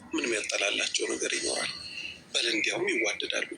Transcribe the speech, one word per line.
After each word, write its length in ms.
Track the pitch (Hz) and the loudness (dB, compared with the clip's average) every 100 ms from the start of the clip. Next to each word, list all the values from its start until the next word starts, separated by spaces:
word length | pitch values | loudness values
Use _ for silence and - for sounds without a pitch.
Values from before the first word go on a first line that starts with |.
| - | -4
ምንም 240 | 160 131 | -2 0
ያጠላላቸው 720 | 110 - 101 101 107 - - 110 | 0 0 0 2 2 2 2 0
ነገር 240 | - 127 | 0 0
ይኖራል። 380 | - - - - - - - - - - | 0 0 0 -2 -4 -10 -10 -10 -12 -4
በል 180 | - 120 | 0 2
እንዲያውም 380 | 110 - 113 - | 2 2 2 2
ይዋደዳሉ 600 | 117 107 104 - 104 - | 2 2 0 0 -2 -2